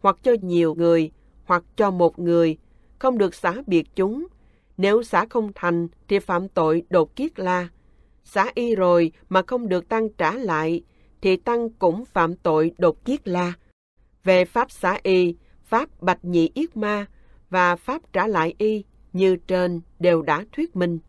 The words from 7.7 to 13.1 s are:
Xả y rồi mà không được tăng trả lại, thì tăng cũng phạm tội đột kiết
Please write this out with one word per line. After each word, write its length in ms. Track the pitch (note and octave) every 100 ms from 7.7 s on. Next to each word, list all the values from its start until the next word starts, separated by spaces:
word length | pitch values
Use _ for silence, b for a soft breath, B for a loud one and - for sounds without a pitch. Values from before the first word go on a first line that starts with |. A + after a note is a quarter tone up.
| _ _ _ _ _
Xả 260 | _ - G#3
y 200 | B3 A#3+
rồi 380 | A3 F3+ F3 E3 b b
mà 140 | F#3+ F#3
không 220 | B3+ A#3
được 200 | F3+ F3
tăng 200 | A3+ A3 G#3+
trả 140 | D#3+
lại, 500 | A3 A#3+ D#3 D#3+ E3+ - _ _ _
thì 160 | F#3+ F#3
tăng 340 | - A#3 A#3
cũng 340 | - F3+ E3+
phạm 320 | B3 - E3 F3
tội 360 | - D#3 D#3+ -
đột 260 | F3 D#3
kiết 240 | -